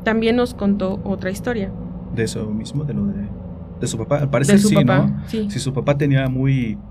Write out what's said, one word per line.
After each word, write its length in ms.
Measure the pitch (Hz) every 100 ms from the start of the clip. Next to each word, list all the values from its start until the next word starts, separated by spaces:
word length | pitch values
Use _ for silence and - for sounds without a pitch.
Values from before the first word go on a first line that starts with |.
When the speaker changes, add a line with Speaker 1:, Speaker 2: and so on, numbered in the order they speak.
Speaker 1:
También 320 | 226 220 226 240
nos 180 | 247
contó 460 | - 202 202 190 190
otra 260 | 202 190 185
historia. 400 | 190 254 226 190 - - - -
Speaker 2:
¿De 100 | 113
eso 200 | 110 110 107
mismo? 380 | 107 110 143
¿De 100 | 151
lo 100 | 104 101
de, 220 | 101 - - - - - -
de 60 | 113
su 120 | 113
papá? 200 | 110 143
Al 120 | 139
parecer 260 | 120 135 202
Speaker 1:
De 40 |
su 60 | 202
Speaker 2:
sí, 60 |
Speaker 1:
papá, 320 | 151 - 185 -
Speaker 2:
¿no? 140 | - -
Speaker 1:
sí. 220 | 226 208
Speaker 2:
Si 100 | -
su 120 | 131
papá 240 | 120 143 143
tenía 300 | 147 135 131
muy 500 | 131 135 135 113 101 -